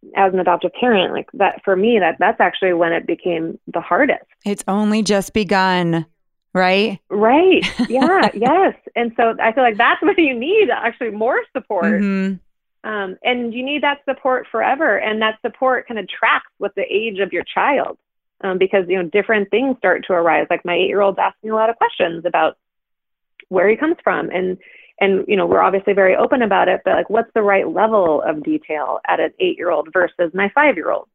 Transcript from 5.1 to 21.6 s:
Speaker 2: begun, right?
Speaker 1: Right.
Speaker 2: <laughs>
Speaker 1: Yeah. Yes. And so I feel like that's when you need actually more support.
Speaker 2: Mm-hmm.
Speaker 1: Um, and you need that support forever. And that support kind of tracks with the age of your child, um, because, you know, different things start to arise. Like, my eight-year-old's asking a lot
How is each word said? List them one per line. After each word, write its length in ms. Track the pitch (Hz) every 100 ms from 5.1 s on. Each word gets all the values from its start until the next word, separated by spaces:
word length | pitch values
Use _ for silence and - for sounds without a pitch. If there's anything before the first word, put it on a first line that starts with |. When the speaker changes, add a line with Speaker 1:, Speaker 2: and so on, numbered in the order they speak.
| 202 190
Speaker 2:
begun, 720 | - 202 202 185 180 175 165 160 _ _ _ _
right? 460 | 185 185 190 214 - _
Speaker 1:
Right. 560 | 214 220 277 370 311 - -
Speaker 2:
<laughs> 100 | 247
Speaker 1:
Yeah. 400 | 240 262 381 220 -
Yes. 400 | 233 330 370 - - -
And 180 | 240 233
so 160 | 233 226
I 100 | 226
feel 120 | 226
like 140 | 247 208
that's 240 | 240 349
when 120 | 320 392
you 200 | 311 247
need 320 | 262 427 381
actually 400 | 226 233 226 233
more 300 | 208 220 370 453
support. 480 | 269 - 202 202 208
Speaker 2:
Mm-hmm. 340 | 202 196 190 190 _ _ _ _ 220
Speaker 1:
Um, 300 | 214 190 185
and 280 | - 247 240
you 120 | 226
need 180 | 262 294
that 200 | 294 285 -
support 380 | 262 262 254 -
forever. 460 | 226 220 269 311 202
And 220 | 214 214
that 160 | 226 214
support 460 | 240 - 262 254 -
kind 120 | 226
of 80 | 180
tracks 440 | - 226 294 - _
with 160 | 196 -
the 100 | 190
age 300 | 196 226 190
of 160 | 190
your 100 | 170
child, 540 | 165 - 208 277 147 - _ _ _ _
um, 180 | 196 185
because, 260 | 190 202 175
you 140 | 185
know, 80 | 175
different 400 | 208 196 220 202
things 260 | 208 269 254
start 260 | 185 - -
to 80 |
arise. 320 | 175 170 156 156
Like, 120 | 170 175
my 100 | 175
eight-year-old's 420 | 180 185 202 190
asking 320 | 190 - 220
a 60 |
lot 160 | 220